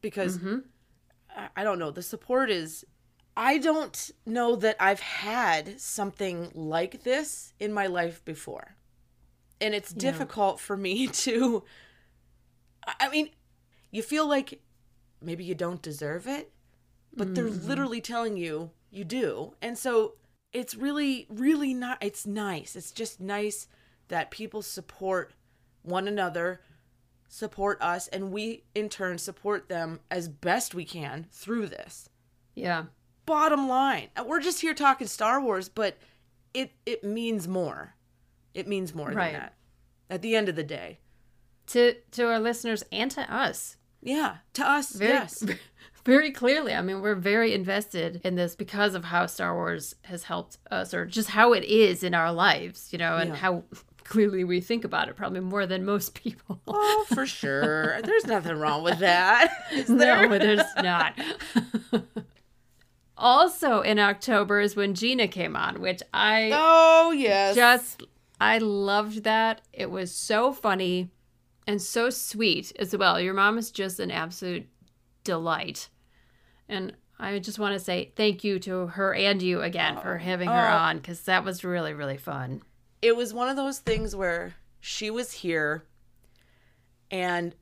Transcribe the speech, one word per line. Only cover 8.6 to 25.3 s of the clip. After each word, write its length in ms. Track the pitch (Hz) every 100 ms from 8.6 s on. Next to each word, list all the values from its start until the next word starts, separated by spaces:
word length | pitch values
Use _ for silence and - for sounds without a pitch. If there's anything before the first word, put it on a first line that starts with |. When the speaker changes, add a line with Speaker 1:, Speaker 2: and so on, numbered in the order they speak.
| - _ _ _ _ _ _ _ _ _
Speaker 1:
And 120 | 214
it's 180 | 208 196
Speaker 2:
Yeah. 60 | 170 254
Speaker 1:
difficult 500 | 269 269 220 196 -
for 160 | - 196
me 300 | 196 196 262
<laughs> 180 | -
to, 400 | - 233 254 226 - - - _ _ _ _ _ _ _ _ _ -
I, 80 | -
I 80 | 269
mean, 220 | 302 302 _ _ _ _ _ _
you 120 | 202
feel 260 | 220 302 302
like 320 | 285 269 - _ _ _ _ _ _
maybe 220 | 160 165
you 100 | 170
don't 260 | 170 175 175
deserve 440 | 160 139 147 165 208
it, 260 | 285 440 _ _ _ _ _ _ 277
but 180 | 190
they're 100 | 185 226
Speaker 2:
Mm-hmm. 180 | 208 160
Speaker 1:
literally 320 | 269 269 233
telling 360 | 226 233 226 202
you, 340 | 170 151 165 _ _
"You 140 | 196
do." 500 | 180 247 202 104 175 -
And 140 | 233 233
so 360 | 262 233 214 - _ _ _
it's 220 | 240 247
really, 520 | 220 269 285 285 254 -
really 440 | 214 262 311 285
not, 240 | 254 247 254
it's 260 | 202 - 208
nice. 500 | 208 208 170 - -
It's 160 | 165
just 280 | - 226 -
nice 460 | 190 202 208 202 - _ _ _ _
that 220 | 175 156
people 300 | - 220 214
support 680 | 202 - 185 - 190 185 165